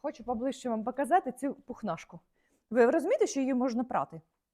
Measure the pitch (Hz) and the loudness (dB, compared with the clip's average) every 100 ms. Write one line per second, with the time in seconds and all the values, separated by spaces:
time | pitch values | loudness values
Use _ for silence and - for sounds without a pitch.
0 | 302 - 233 226 269 - 247 220 220 254 | -10 -10 -6 -4 -4 -4 -4 -4 -4 -4
1 | 254 359 - - 277 - - - 214 135 | 2 2 2 -6 -6 -6 -12 -10 -6 -8
2 | - 175 _ _ _ _ - 233 233 330 | -10 -20 _ _ _ _ -2 4 6 6
3 | 320 523 415 277 262 254 262 233 254 185 | 2 2 2 0 0 0 0 -2 -2 -2
4 | 139 160 _ _ _ | -4 -8 _ _ _